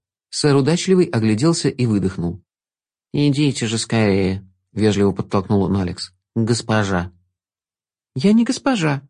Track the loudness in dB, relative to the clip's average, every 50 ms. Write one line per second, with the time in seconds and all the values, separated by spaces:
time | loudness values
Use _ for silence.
0 | _ _ _ _ _ _ -8 -2 0 2 2 4 4 2 0 0 2 2 2 2
1 | 2 2 0 0 0 2 0 2 2 0 0 2 0 -2 -2 0 0 0 0 0
2 | 0 -2 -4 -4 -6 -6 -6 -8 _ _ _ _ _ _ _ _ _ _ _ _
3 | _ _ -4 0 0 2 2 2 0 0 0 -2 -4 -4 -4 -4 -4 -2 -2 0
4 | 2 2 2 2 2 0 -2 -4 -8 -12 _ _ _ _ -6 0 0 2 2 2
5 | 2 0 0 -2 -6 -4 -4 -4 -2 0 0 0 0 0 0 -2 -2 -4 -6 -8
6 | -12 -16 _ _ _ _ -4 -2 0 0 0 -2 -2 -2 0 0 0 0 -2 -2
7 | -4 -6 -10 _ _ _ _ _ _ _ _ _ _ _ _ _ _ _ _ _
8 | _ _ -8 -2 2 2 4 4 2 2 -2 -4 -2 -2 -2 0 0 -2 -2 -4
9 | -6 -12